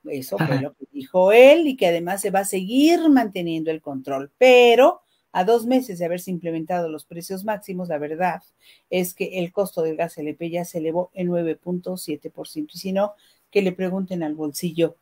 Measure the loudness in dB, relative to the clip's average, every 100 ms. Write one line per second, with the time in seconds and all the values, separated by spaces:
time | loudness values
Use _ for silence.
0 | -10 -10 -8 -4 -2 -2 -4 _ -16 -16
1 | -4 2 6 8 10 8 4 0 0 0
2 | -4 -6 -2 -2 -2 -6 -2 2 4 4
3 | 6 4 2 -4 -4 -4 -4 -6 -8 -10
4 | -6 -6 -8 _ 6 8 8 8 6 4
5 | _ _ _ -2 2 0 2 -2 -2 -6
6 | -6 -6 -6 -8 -6 -8 -4 -6 -4 -10
7 | -14 -16 -12 -10 -6 -8 -8 -10 -6 -6
8 | -6 -4 -4 -4 _ _ _ _ _ -4
9 | -4 -6 -8 -6 -6 -4 -4 -4 -4 -4
10 | -6 -6 -10 -8 -8 -8 -8 -6 -4 -4
11 | -6 -6 -4 -2 -4 -6 -8 -8 -8 -12
12 | -10 -10 -12 -16 -14 -12 -12 -12 -6 -2
13 | -4 -6 _ _ _ -2 0 -2 -4 -4
14 | -6 -6 -6 -6 -8 -6 -6 0 -2 -2